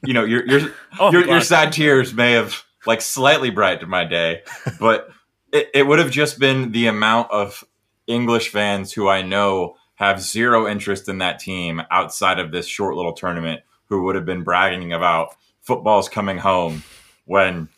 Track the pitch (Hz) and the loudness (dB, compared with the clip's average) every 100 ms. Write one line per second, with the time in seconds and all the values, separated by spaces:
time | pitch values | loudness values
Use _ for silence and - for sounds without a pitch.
0 | 135 123 110 120 120 139 151 - - - | 0 0 2 0 4 2 2 -8 -20 2
1 | 190 170 175 170 139 160 156 156 151 135 | 2 4 2 2 4 2 2 2 4 4
2 | 120 110 120 120 104 - - _ - 113 | 2 0 2 2 0 -8 -16 _ -2 -2
3 | - - 131 151 127 98 98 87 85 92 | -2 0 4 4 2 0 0 0 -4 -4
4 | 85 85 82 82 - - - - 110 110 | -2 0 -2 -4 -10 -10 -10 0 2 2
5 | - - _ _ _ 147 147 139 139 156 | -2 -20 _ _ _ -2 0 2 4 4
6 | 160 131 147 131 135 135 123 113 117 107 | 2 0 -2 0 0 2 -2 0 0 2
7 | 107 113 117 104 101 - - _ _ _ | 2 2 0 -2 -4 -8 -20 _ _ _
8 | - 117 120 117 113 104 104 101 95 - | -6 -2 0 0 0 -2 -2 -2 -6 -2
9 | 98 98 92 98 101 95 90 - _ _ | 0 0 0 0 0 0 -4 -10 _ _
10 | 101 95 90 110 120 117 107 104 98 95 | 0 0 -4 -2 2 2 2 -4 -4 -6
11 | - 95 90 85 - 92 87 82 82 90 | -6 -4 -4 -4 -8 -6 -6 -6 -2 -2
12 | 92 - 95 92 85 87 87 - 98 76 | -2 -2 0 0 -4 -6 -8 -6 -4 -2
13 | 85 82 92 87 82 80 _ _ _ 101 | -6 -6 -6 -6 -6 -8 _ _ _ -4
14 | 92 95 85 90 82 87 95 90 87 85 | -2 -2 -4 -6 0 2 2 -2 -6 -2
15 | 87 82 82 - _ _ - 123 107 104 | 0 0 -2 -10 _ _ -4 -2 2 2
16 | 95 - 98 92 95 92 85 78 - - | 0 -6 -6 -2 0 0 0 -6 -14 -20
17 | _ _ _ 98 95 87 78 | _ _ _ 2 2 0 -10